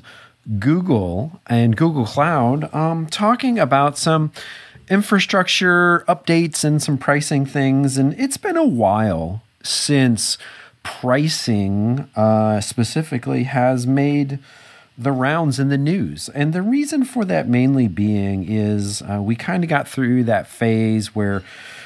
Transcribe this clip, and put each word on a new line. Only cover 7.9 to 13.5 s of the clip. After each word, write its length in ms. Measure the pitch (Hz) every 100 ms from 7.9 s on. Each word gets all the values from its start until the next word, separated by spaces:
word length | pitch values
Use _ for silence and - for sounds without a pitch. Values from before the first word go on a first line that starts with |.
| 127
And 160 | 135
it's 220 | 175 269 -
been 200 | 403 339
a 80 |
while 760 | 302 123 101 104 110 82 82 107 - _
since 760 | - - - 143 131 110 - - - - - _
pricing, 1300 | - - 127 131 160 - - 104 98 101 110 131 - 110
uh, 460 | 110 110 110 107
specifically 800 | - - 113 156 156 127 135 131
has 440 | 127